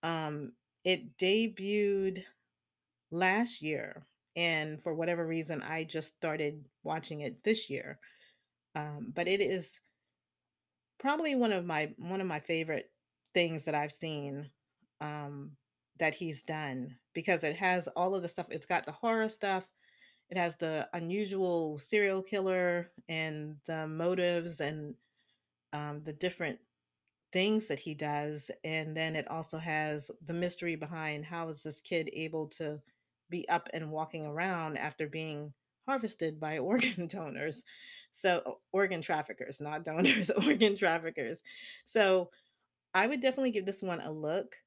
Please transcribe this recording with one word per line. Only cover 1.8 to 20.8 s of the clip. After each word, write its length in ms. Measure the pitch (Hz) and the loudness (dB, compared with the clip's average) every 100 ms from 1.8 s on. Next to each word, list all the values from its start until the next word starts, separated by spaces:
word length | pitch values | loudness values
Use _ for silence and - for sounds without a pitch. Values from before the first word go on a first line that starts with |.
| 202 196 190 185 185 _ _ _ _ _ _ _ _ | 4 4 2 -2 -10 _ _ _ _ _ _ _ _
last 500 | 165 185 202 240 - | 2 4 4 2 -2
year, 440 | 156 147 - - - _ _ 165 | -2 -2 -4 -10 -18 _ _ 0
and 460 | 170 160 156 151 | 2 4 0 -4
for 120 | - | -4
whatever 320 | 160 165 170 165 | -2 0 0 0
reason, 360 | 165 156 160 | -2 -2 -4
I 220 | - 160 | -4 -4
just 320 | 160 160 156 - | -4 -4 -6 -4
started 520 | 160 156 147 147 143 _ | -2 0 -2 -4 -14 _
watching 380 | 156 156 160 151 | -4 -4 -4 -6
it 220 | 147 - | -6 -2
this 260 | - 220 - | 2 2 0
year, 300 | 139 139 143 - - - _ _ _ _ - | -6 -6 -12 -16 -20 -20 _ _ _ _ -8
um, 360 | 151 147 - | -8 -8 -8
but 140 | 156 175 | -2 2
it 120 | 196 | 4
is 380 | 196 185 160 - _ _ _ _ _ _ _ _ _ _ _ _ | 4 2 -2 -12 _ _ _ _ _ _ _ _ _ _ _ _
probably 340 | 269 302 320 269 | 0 2 2 4
one 160 | 240 | 4
of 120 | 196 | 4
my, 300 | 175 156 151 - | 2 0 0 -2
one 240 | 170 190 | -4 -2
of 60 | 185 | 0
my 140 | 151 | -2
favorite 520 | - 165 160 147 - _ _ _ _ | 0 0 0 -2 -4 _ _ _ _
things 320 | 185 170 160 | 4 4 2
that 100 | 139 | 0
I've 180 | 151 147 | 0 0
seen, 580 | - 160 151 143 139 147 _ _ _ _ _ | -4 -6 -4 -4 -6 -10 _ _ _ _ _
um, 560 | 151 151 143 143 143 147 _ _ _ _ | -8 -6 -8 -10 -12 -16 _ _ _ _
that 160 | 160 | 2
he's 280 | 156 170 143 | 2 -6 -6
done, 560 | - 156 147 131 123 123 _ | -6 -4 -2 -4 -6 -10 _
because 300 | - 160 175 | -6 2 2
it 120 | 156 165 | 2 2
has 320 | 190 180 165 | 2 2 0
all 260 | - 180 | 0 2
of 80 | 196 | 2
the 60 | 175 | -4
stuff, 180 | - 175 | -6 -6
it's 160 | 151 - | -6 0
got 180 | 175 | 0
the 80 | - | 0
horror 360 | 160 233 226 220 | -4 0 2 2
stuff, 400 | 220 202 190 185 _ _ _ - _ _ | 0 0 0 -2 _ _ _ -20 _ _
it 80 | 185 | 0
has 180 | 175 165 | 0 0
the 320 | 165 156 | -2 0